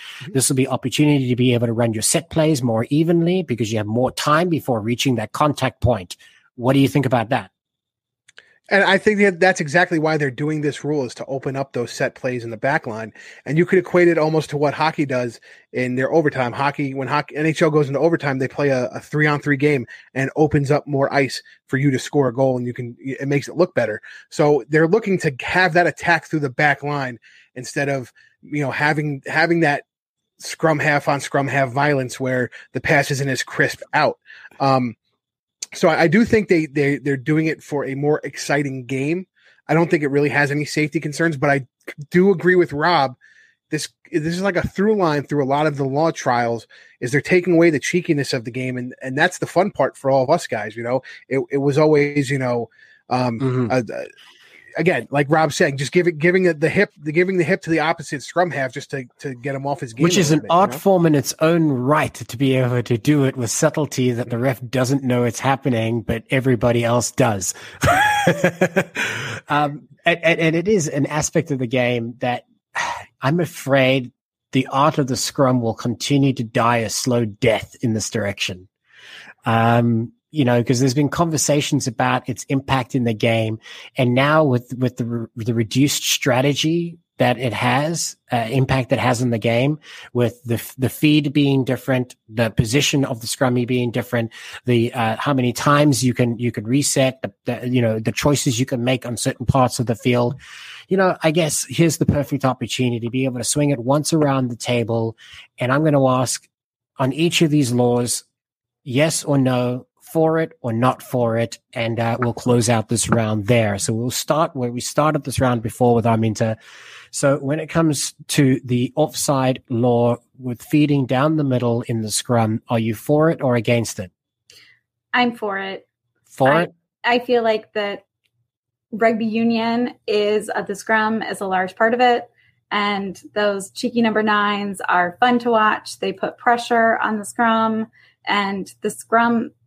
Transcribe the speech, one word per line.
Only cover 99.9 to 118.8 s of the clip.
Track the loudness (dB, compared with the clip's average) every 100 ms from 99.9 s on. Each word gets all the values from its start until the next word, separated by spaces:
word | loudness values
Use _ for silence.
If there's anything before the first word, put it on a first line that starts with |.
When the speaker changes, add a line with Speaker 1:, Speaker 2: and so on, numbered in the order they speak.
Speaker 2:
field. | -2 0 0 0 -4 -14 -20 -20 -20 -4
You | 0
know, | 2 2
I | 0
guess | 0 0 -2 -6
here's | 2 2 2
the | 0
perfect | 0 -2 0
opportunity | 0 -2 -6 -2 -2 -2 -4
to |
be | -2 -4
able | -4
to |
swing | -4 0 0
it | 0
once | 0 0 2
around | 2 2 2 -2
the | -4
table. | -2 -2 0 -2 -2 -6 -20 -20 -20 -6
And | -2
I'm | 2
gonna | 4 4
ask | 4 2 0 -6 -10 _ _ _ _ -2
on | -2
each | 0 0 2
of | 2
these | 4 2
laws, | 2 2 2 0 -4 -10 _ _ _ _ _
yes | -4 0 0 0
or | 0 2
no, | 2 2 -2 -4 -10 _ -6
for | 0 2 2
it | -2 -6
or | -6
not | 0 0 0
for | -4 -2 0 0
it, | -2 -6 _
and, | -6 -4 -2
uh, | -2 0
we'll | -2
close | -2 2 2 4
out | 0 0
this | -2 0
round | 0 0 -2 2
there. | 2 2 -2
So | -4
we'll | -4 -4
start | -6 -2 0 0
where | -2 -6
we | -6
started | -4 0 2 0
this | -4 0
round | 0 0
before | -4 2 4 4
with |
Arminta. | 4 2 0 0 -2 -4 -12 -20 -20 -20 -14
So | -2 0 0
when | -2 -4
it | -2
comes | 0 2 0 -4 -10 -4
to | 2 4 2
the | 0 -2